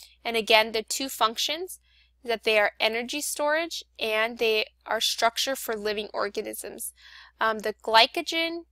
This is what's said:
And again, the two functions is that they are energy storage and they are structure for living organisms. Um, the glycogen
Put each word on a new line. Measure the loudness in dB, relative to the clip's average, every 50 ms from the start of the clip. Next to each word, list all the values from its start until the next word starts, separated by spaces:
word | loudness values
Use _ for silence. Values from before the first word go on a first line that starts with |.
| -20 -20 -20 _ -8
And | -4 -2
again, | -2 4 6 6 6 6 4 -2
the | -4 -4
two | -4 -4 -6 -4 -6
functions | 0 0 0 0 0 -2 -2 -2 -2 -4 -6 -10 -12 -16 _ _ _ _ _ _ _ _ -6
is | -4
that | -4 0 2
they | 2 4 4
are | 4 2 2 0
energy | 0 0 0 -2 -4 -4 -6 -6
storage | -4 -4 -2 -2 0 0 0 0 -2 -4 -6 -10 -12 -14 _
and | -6 -4 -2 0 0 0 0 0
they | 0 0 2 2 2 0 -2 -8 _ _
are | -4 -2 0
structure | 0 0 2 2 2 2 2 0 -2 -2 -2
for | -4 -4 -6 -6
living | -4 -2 -2 -2 -2 -6 -6 -4
organisms. | -4 -2 -2 -2 -6 -6 -6 -8 -10 -12 -12 -12 -12 -12 -12 -12 _ -20 -20 -20 -20 -20 -20 _ -2
Um, | 0 0 0 -2
the | -4 -6 -6
glycogen | -6 -2 6 8 8 8 6 4 -2 -4 -2 -2 -2 -2 -2 -4 -8 -12 -14